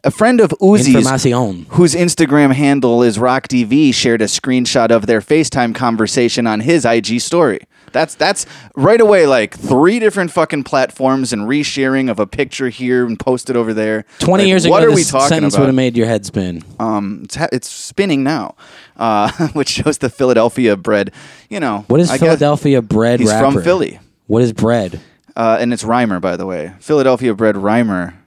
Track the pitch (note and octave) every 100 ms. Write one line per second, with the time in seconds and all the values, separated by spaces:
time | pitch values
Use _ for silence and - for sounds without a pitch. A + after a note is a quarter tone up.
0 | C#3 - A3+ B3 F#3+ - F#3+ G3+ B2+ B2
1 | G#2+ C3 C3 A#2+ A2+ F2+ D#2+ - E3+ D#3
2 | F3 - C3+ D3 C#3 C3 C#3+ C#3 B2 A#2+
3 | A#2+ G#2 B2 C3 - B2+ A2 C#3 D3 A2+
4 | B2 A#2 G#2 - C3+ B2+ A#2+ C3 A#2 A#2
5 | G2+ A2 - D3+ C#3+ C#3 A#2+ G#2+ B2+ A2+
6 | G#2+ C3+ A#2+ B2 A#2 G#2+ A#2+ E3 A#2+ A#2
7 | G#2+ A#2 - F3 D3+ F2+ - _ - B2+
8 | D#3 - E3 G3+ - - - - D3 A#3
9 | G#3+ G3 D3+ B2+ G#2 - - C3 E3 A#3
10 | G#3+ G3+ F3 - D#3 D3+ B2+ C#3 C3 -
11 | C3 C3+ B2 A2+ G#2+ C#3+ C#3+ - C3 C3+
12 | C3 G#2 G2+ - C3+ - C3 A2+ B2+ B2+
13 | A#2+ A2 C3 B2+ - A#2+ A2+ A2 G#2+ A2
14 | - - - F#3+ G3 F#3 E3 - D#3 D3
15 | - C3+ C#3 D#3+ C#3+ D3 C3+ C3 B2+ A#2+
16 | A2+ G#2+ G2+ G#2+ F#2 E2+ F2 - A2 G#2+
17 | G2+ G2+ - C3 E3 B2+ - - - -
18 | G3 C#3 C3 C3+ E2+ - - - - -
19 | A2+ G#2 G#2+ - D#3+ D3+ C3 - D3+ C#3+
20 | B2+ - C3 A2+ A#2 - A#2+ G2+ F2+ G#2
21 | G2 - - - _ G3 C#3 G#2 - C3+
22 | F3 C3 E3 D#3+ D3 D3 D3 C3 A2 G#2+
23 | A2+ B2 A2 G#2+ C3+ B2+ F2 F3+ C#3+ -
24 | _ _ - A2+ B2 A2 A2 A#2+ F#2 E2+
25 | - _ _ - A2+ A2+ A#2+ A#2+ A2 A#2+
26 | A#2 F#2 F#2+ F2 F#2+ F2 D#2+ G2 - D3+
27 | C3 B2 B2+ G2+ A2 G2+ G2 A#2 A2+ F#2
28 | F2 -